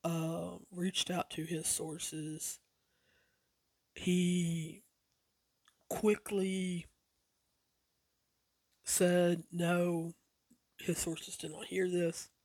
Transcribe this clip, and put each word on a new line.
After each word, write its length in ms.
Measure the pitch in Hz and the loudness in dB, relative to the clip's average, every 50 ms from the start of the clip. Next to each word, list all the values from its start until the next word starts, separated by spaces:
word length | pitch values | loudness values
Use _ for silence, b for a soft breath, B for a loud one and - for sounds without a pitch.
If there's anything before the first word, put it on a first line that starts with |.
| - | -2
uh, 540 | 170 165 165 165 165 165 175 170 180 180 170 - _ | -2 -2 0 -2 -2 -2 -4 -4 -6 -8 -12 -16 _
reached 380 | 185 175 175 190 180 - - - | -4 -2 -2 0 0 0 -2 0
out 200 | 180 175 - - | 0 -2 -2 -2
to 120 | - - 160 | -6 -8 -4
his 240 | 160 175 156 160 | -4 -4 -2 0
sources. 920 | - - - 170 160 156 175 - - - 156 151 156 156 160 - - - - _ _ _ _ _ _ _ _ _ _ _ _ _ _ _ _ _ _ _ _ _ _ _ _ _ _ _ | 0 0 0 -2 -4 -6 -6 -6 -6 -6 -6 -6 -6 -6 -6 -6 -8 -8 -10 _ _ _ _ _ _ _ _ _ _ _ _ _ _ _ _ _ _ _ _ _ _ _ _ _ _ _
He 880 | - - 185 180 180 180 175 180 180 170 165 170 165 156 165 - - _ _ _ _ _ _ _ _ _ _ _ _ _ _ _ _ _ _ _ _ _ _ | -4 0 2 4 4 4 4 2 2 2 0 -2 -2 -4 -8 -10 -16 _ _ _ _ _ _ _ _ _ _ _ _ _ _ _ _ _ _ _ _ _ _
quickly 960 | - - - 214 208 - - - 208 196 190 190 190 190 185 180 180 170 - - _ _ _ _ _ _ _ _ _ _ _ _ _ _ _ _ _ _ _ _ _ _ _ _ _ _ _ _ _ _ _ _ _ _ _ _ _ _ _ | -4 2 4 4 4 4 0 -2 0 0 0 2 0 0 0 0 -2 -4 -6 -8 _ _ _ _ _ _ _ _ _ _ _ _ _ _ _ _ _ _ _ _ _ _ _ _ _ _ _ _ _ _ _ _ _ _ _ _ _ _ _
said, 600 | - - - 185 175 175 180 175 175 175 170 - _ | -2 2 4 6 6 6 6 6 4 4 0 -2 _
"No, 640 | 170 170 170 170 175 175 175 175 170 165 165 170 - _ _ _ _ _ _ _ - _ _ _ _ | -2 0 2 2 4 4 4 2 2 0 -2 -4 -8 _ _ _ _ _ _ _ -20 _ _ _ _
his 200 | - - - 165 - | -8 -4 -2 -2 -2
sources 380 | - 170 165 - - - - | -2 -4 -4 -6 -8 -12 -12
did 140 | - - 156 | -10 -10 -10
not 140 | 156 - - | -10 -10 -10
hear 240 | - 180 190 185 185 | -4 0 0 2 2
this." 400 | 180 180 175 165 170 - - - _ _ | 2 2 2 2 0 -4 -12 -14 _ _